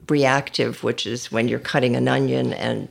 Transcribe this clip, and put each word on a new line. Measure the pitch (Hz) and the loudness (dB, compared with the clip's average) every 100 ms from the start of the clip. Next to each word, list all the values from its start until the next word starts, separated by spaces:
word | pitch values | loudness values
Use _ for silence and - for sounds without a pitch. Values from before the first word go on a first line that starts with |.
| - | 0
reactive, | 147 135 139 - - 117 117 | 2 4 2 0 -2 -2 -2
which | 120 117 98 | -4 -2 -4
is | 120 - | -6 -4
when | 113 117 | 0 0
you're | 123 | 0
cutting | - 147 123 123 | -2 0 2 2
an | 127 | 2
onion | 131 135 127 123 | 2 2 0 -2
and | - 120 110 - | -2 -4 -4 -8